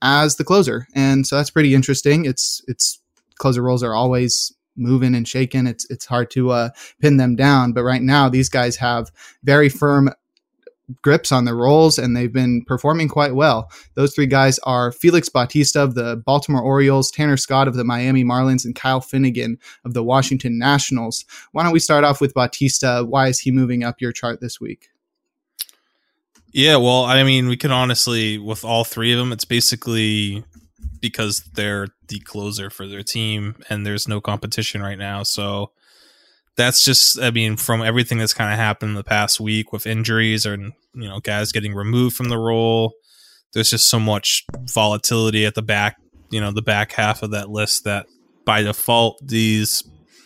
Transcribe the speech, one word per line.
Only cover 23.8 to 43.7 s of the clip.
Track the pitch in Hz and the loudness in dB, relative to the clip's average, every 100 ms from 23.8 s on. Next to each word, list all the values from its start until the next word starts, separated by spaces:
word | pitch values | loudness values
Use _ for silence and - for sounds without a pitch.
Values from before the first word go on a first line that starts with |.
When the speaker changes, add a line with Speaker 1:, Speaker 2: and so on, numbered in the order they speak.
Speaker 1:
up | 120 117 | -4 -4
your | 123 | -6
chart | 117 120 117 | -6 -8 -8
this | 123 - | -10 -12
week? | 113 101 _ _ _ _ _ _ _ - - _ _ _ _ _ _ _ _ | -14 -16 _ _ _ _ _ _ _ -16 -16 _ _ _ _ _ _ _ _
Speaker 2:
Yeah, | 127 143 147 | 0 4 4
well, | 123 127 123 | 4 2 2
I | 131 | 4
mean, | 135 131 123 | 4 2 0
we | 123 | -2
can | 147 | -2
honestly, | 127 127 117 - 117 107 107 | 0 0 0 -2 -2 -2 -4
with | 104 110 113 | -8 -8 -2
all | 117 | -2
three | 113 - 117 | -2 -2 0
of | 120 | 0
them, | 127 | -2
it's | 117 - | -6 -4
basically | 120 - 120 - 113 110 107 101 101 - - _ _ - - | -2 0 -2 -2 -2 0 -2 -4 -6 -12 -20 _ _ -14 -8
because | 117 - 110 101 - | -8 -4 -4 -6 -8
they're | - 104 101 98 - - | -6 -4 -4 -8 -12 -16
the | 104 | -16
closer | - 104 101 104 98 | -12 -10 -8 -8 -10
for | - 95 | -14 -14
their | 101 | -12
team | 101 120 110 107 104 - - | -10 -6 -4 -4 -6 -10 -10
and | 104 104 | -8 -6
there's | 101 - | -6 -6
no | 104 | -6
competition | 101 104 110 113 107 104 | -4 -6 -6 -6 -6 -6
right | 98 98 | -10 -10
now. | 101 101 | -10 -8
So | 101 - 101 101 101 _ _ _ _ _ _ _ _ - | -6 -6 -4 -6 -8 _ _ _ _ _ _ _ _ -2
that's | 123 131 | 0 2
just, | - 127 - - | 4 4 4 2
I | 123 | 0
mean, | 117 110 107 | 0 0 -2
from | - 113 | -2 -2
everything | 113 117 120 117 | 0 0 0 -2
that's | 110 | -2
kinda | - 107 104 | -2 -2 0
happened | 110 104 107 | -2 -2 -6
in | 104 | -6
the | |
past | - 107 104 - | -2 -2 0 -2
week | 110 107 107 | -2 -4 -4
with | 104 110 | -8 -6
injuries | 110 113 113 113 110 107 | -4 -2 0 0 0 -4
and, | 101 98 - _ | -6 -10 -16 _
you | 127 107 | -16 -14
know, | 98 | -10
guys | 113 104 104 | -6 -4 -4
getting | 113 104 | -4 -6
removed | 101 101 120 123 - | -6 -2 0 0 -2
from | 123 | -4
the | 117 | -4
role, | 113 113 113 113 113 - _ _ _ _ _ | -2 0 2 2 0 -4 _ _ _ _ _
there's | 110 | -2
just | 110 | 0